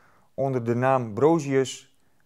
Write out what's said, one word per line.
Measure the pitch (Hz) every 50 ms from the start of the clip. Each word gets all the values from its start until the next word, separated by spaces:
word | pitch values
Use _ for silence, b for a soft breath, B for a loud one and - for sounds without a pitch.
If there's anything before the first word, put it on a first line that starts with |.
| b b b b b b b
Onder | - 135 139 131 127 117
de | 117 117
naam | 120 127 131 135 131 120 113 101
Brozius | 104 127 151 170 170 139 139 135 135 131 127 - - - _ _ _ _ _ _ _ _